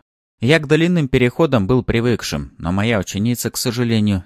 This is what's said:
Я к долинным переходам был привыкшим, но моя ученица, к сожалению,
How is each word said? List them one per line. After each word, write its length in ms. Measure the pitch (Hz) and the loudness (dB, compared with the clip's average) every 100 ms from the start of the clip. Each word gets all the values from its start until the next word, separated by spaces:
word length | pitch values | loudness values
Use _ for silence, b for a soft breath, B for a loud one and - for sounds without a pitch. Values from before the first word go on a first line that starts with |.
| _ _ _ _ | _ _ _ _
Я 180 | 113 160 | 0 2
к 60 | 143 | 2
долинным 420 | 156 170 180 139 | 2 2 2 2
переходам 580 | 131 123 - 165 131 95 | 2 2 2 2 2 2
был 180 | 127 | 0
привыкшим, 680 | - 113 120 110 - 73 69 - | 0 0 0 -2 -2 -8 -8 -8
но 160 | 82 | -4
моя 260 | 95 110 110 | -2 0 -2
ученица, 520 | 87 95 113 120 117 | -2 -4 -2 -2 -4
к 80 | - | -4
сожалению, 680 | 127 117 120 113 104 98 | -4 -2 0 0 2 0